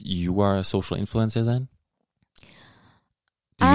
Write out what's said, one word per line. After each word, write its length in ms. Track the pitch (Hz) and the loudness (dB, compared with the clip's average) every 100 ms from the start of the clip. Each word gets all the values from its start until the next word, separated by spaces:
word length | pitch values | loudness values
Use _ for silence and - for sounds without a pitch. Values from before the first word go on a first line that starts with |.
you 380 | - 90 87 95 | -6 -4 -2 0
are 160 | 101 98 | 2 0
a 80 | |
social 320 | 95 - - 90 | -2 -4 -4 -6
influencer 480 | 101 113 113 117 | -4 -2 -2 -2
then? 240 | 117 123 131 _ _ _ _ _ _ - - - - - _ _ _ _ _ _ _ - | -2 -2 -6 _ _ _ _ _ _ -20 -20 -20 -20 -20 _ _ _ _ _ _ _ 0
Do 80 | |
you 40 | 262 | 6